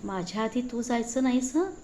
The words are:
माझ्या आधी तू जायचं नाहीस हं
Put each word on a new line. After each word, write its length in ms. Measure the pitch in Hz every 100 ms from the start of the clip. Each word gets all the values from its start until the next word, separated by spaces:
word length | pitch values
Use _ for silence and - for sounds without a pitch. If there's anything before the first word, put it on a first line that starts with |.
माझ्या 400 | 202 190 175 208
आधी 180 | 220 240
तू 200 | 247 240
जायचं 420 | 240 240 233 262
नाहीस 320 | 262 247 254 302
हं 140 | 381 -